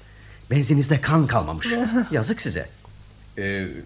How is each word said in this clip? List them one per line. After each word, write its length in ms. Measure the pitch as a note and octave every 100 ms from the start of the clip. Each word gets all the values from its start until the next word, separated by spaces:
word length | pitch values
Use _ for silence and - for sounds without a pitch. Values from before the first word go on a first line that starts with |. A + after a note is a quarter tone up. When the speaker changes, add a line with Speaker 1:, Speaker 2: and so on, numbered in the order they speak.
| - - - - -
Speaker 1:
Benzinizde 500 | C#3 C3+ C#3+ C3+ D3+
kan 260 | - D#3+ C3+
kalmamış. 400 | A#2+ D#2 D#2+ A#3 A#3 A#3
Speaker 2:
<laughs> 200 | A#3+ G#3+
Speaker 1:
Yazık 300 | C#3+ A2 A3+
size. 280 | - E2+ - - - - - - - -
Ee, 300 | G2 G2 F#2 E2